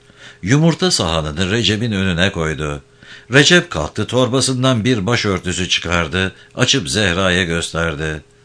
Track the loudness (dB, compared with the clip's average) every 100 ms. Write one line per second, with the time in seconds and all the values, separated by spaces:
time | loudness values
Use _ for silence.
0 | -20 -20 -20 -8 0 4 4 2 0 0
1 | 0 0 -2 -2 -2 0 0 0 -2 0
2 | 0 0 0 0 -2 -4 -6 -8 -12 -20
3 | -20 -20 2 4 6 4 2 -4 -4 -4
4 | -2 0 0 0 0 0 0 2 2 0
5 | 0 0 0 -2 -2 -4 -2 -2 0 0
6 | 0 -2 -2 -6 -12 -2 0 0 0 0
7 | 0 2 2 2 0 -2 -4 -2 -2 -4
8 | -6 -8 -12 _